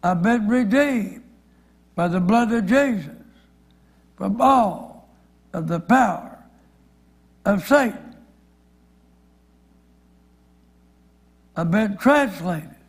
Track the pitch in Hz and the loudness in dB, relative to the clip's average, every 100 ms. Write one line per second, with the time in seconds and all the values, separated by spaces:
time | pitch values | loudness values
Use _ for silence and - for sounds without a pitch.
0 | 175 180 190 240 208 247 220 254 285 247 | 0 0 0 0 0 0 2 2 0 -2
1 | 190 - - _ _ _ _ _ _ - | -6 -12 -20 _ _ _ _ _ _ -4
2 | 175 180 175 233 233 233 185 262 277 214 | -2 0 2 2 2 -2 2 2 2 -2
3 | 143 - - _ _ _ _ _ _ _ | -8 -18 -20 _ _ _ _ _ _ _
4 | _ _ 196 214 269 262 214 139 - - | _ _ -4 0 2 4 2 -4 -14 -20
5 | _ _ _ _ _ 165 160 170 - 254 | _ _ _ _ _ -8 -6 -6 2 2
6 | 226 165 - - - _ _ _ _ _ | 4 -2 -10 -20 -20 _ _ _ _ _
7 | _ _ _ _ - 202 - 285 247 - | _ _ _ _ -2 -2 2 2 2 -4
8 | - - - _ _ _ _ _ _ _ | -18 -20 -20 _ _ _ _ _ _ _
9 | _ _ _ _ _ _ _ _ _ _ | _ _ _ _ _ _ _ _ _ _
10 | _ _ _ _ _ _ _ _ _ _ | _ _ _ _ _ _ _ _ _ _
11 | _ _ _ _ _ - 165 196 220 202 | _ _ _ _ _ -6 -2 0 0 0
12 | 254 294 269 175 175 160 - - | 4 4 2 -4 -6 -8 -10 -20